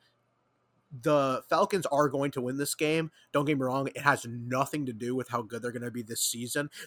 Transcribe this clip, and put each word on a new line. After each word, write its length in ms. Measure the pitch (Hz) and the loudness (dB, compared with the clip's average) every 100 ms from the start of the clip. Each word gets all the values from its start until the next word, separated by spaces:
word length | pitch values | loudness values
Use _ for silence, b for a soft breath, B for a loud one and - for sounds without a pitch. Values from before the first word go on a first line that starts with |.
| _ _ _ _ _ _ _ _ _ 131 | _ _ _ _ _ _ _ _ _ -6
the 400 | 156 147 135 127 - | 2 4 4 0 0
Falcons 380 | 165 196 196 143 | 2 4 2 2
are 220 | 139 147 | 4 4
going 220 | 139 143 | 2 -2
to 100 | 135 | -2
win 160 | 123 135 | -2 -2
this 160 | 143 | -2
game. 380 | - 151 160 160 - _ | 0 2 2 0 -6 _
Don't 140 | 147 147 | 0 2
get 140 | 147 | 2
me 40 | |
wrong, 260 | 131 131 135 | 2 0 -2
it 100 | - | 0
has 260 | 143 131 120 | 2 2 0
nothing 640 | 120 120 127 135 151 135 | -8 -2 0 0 -2 -4
to 60 | |
do 200 | 110 120 | -4 -2
with 160 | 127 123 | -2 -2
how 140 | 120 | -2
good 180 | 107 113 | -4 -6
they're 100 | 120 | -6
gonna 200 | 120 120 | -6 -6
be 100 | 117 | -8
this 200 | 110 113 | -6 -2
season. 500 | - 117 120 147 143 B | -2 -2 -4 -4 -4 B